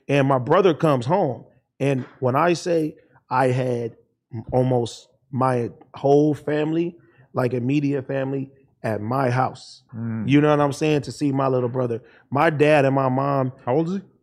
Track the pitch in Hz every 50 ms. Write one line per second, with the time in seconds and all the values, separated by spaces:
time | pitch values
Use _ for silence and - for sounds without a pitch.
0 | _ - 139 143 135 139 139 127 120 131 160 190 190 185 151 - 165 156 143 123
1 | 113 127 175 202 180 139 113 - - _ _ _ _ _ _ - 135 139 139 127
2 | 117 - - - 131 123 123 143 165 175 175 160 - 180 170 165 156 156 - -
3 | _ _ _ _ _ - 123 127 135 127 123 131 127 127 123 120 117 113 - _
4 | _ _ _ _ _ _ - 113 110 - 127 127 127 127 127 120 117 110 - -
5 | - _ _ _ _ _ - 117 127 131 127 123 117 98 - - - _ - -
6 | - 139 143 147 151 151 143 - - - 151 151 151 156 156 165 170 175 - -
7 | _ _ _ _ _ _ - 127 127 123 120 123 117 127 143 151 147 139 143 135
8 | 127 - 135 135 135 135 139 139 131 135 - _ _ _ _ _ - 117 107 104
9 | 104 110 127 139 135 123 120 131 127 110 - - - - - - _ _ - -
10 | 113 113 113 113 - 127 139 147 147 151 151 147 147 143 127 - 156 156 151 143
11 | - 127 117 - 151 143 135 139 135 135 131 127 123 120 120 127 127 120 117 110
12 | - - - _ _ _ - 139 156 170 160 139 147 151 151 147 135 135 135 135
13 | 135 131 127 131 135 143 139 139 131 127 127 - - 120 123 156 170 165 190 202
14 | - - _ _